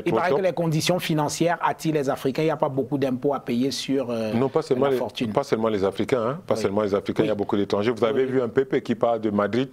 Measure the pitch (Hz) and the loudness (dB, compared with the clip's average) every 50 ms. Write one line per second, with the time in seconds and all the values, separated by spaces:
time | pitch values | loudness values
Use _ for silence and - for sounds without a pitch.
0 | 104 - - 113 - - 135 151 190 180 165 - 170 165 151 156 151 - 175 180 | 0 0 0 0 0 0 0 0 0 0 -2 -2 -2 0 0 0 2 0 0 0
1 | - - 160 151 147 151 151 - 165 170 170 - - 151 139 - - 160 151 151 | 0 -2 0 0 0 -2 -2 0 0 0 0 0 -2 -2 -2 -2 -2 -2 -2 0
2 | 139 131 131 - - 143 120 - 156 160 151 147 156 147 135 135 131 - 147 139 | 0 -2 -2 -2 -2 -2 -2 0 0 -2 0 0 -2 -2 -2 -2 -2 -2 -2 -2
3 | 135 135 127 123 - 143 135 131 - - 120 120 127 139 135 - - - 135 135 | 0 0 -2 -2 0 -2 -2 -2 -2 -2 -2 0 0 0 -2 -4 -4 -2 -2 0
4 | 131 120 120 113 113 110 107 117 131 135 - 160 151 - 131 123 135 139 135 123 | 0 -2 -2 -2 -2 0 0 0 0 2 0 0 0 2 2 2 4 2 2 0
5 | 123 107 - - 131 110 101 143 135 - 127 110 110 113 110 98 95 98 95 - | 0 -4 -4 -4 -4 0 0 0 0 2 0 0 2 2 2 2 2 0 0 0
6 | 107 - - 123 110 117 139 175 - - 110 107 107 101 98 104 107 101 98 98 | 0 0 0 0 2 0 -2 -4 -4 -4 -2 0 0 0 0 0 2 2 2 0
7 | 92 - 104 - 113 104 107 101 98 - - 101 101 98 - 101 104 117 123 107 | 0 0 0 0 0 2 0 0 0 0 0 0 0 2 0 2 2 0 0 2
8 | 117 113 107 123 131 131 127 131 123 117 - 135 135 135 - 135 - - 120 104 | 2 2 2 2 0 0 0 0 0 0 0 0 0 2 0 -2 -2 -2 0 2
9 | - 117 117 110 107 110 101 104 101 101 104 120 135 135 | 2 2 2 2 0 0 2 2 2 2 0 0 -2 -2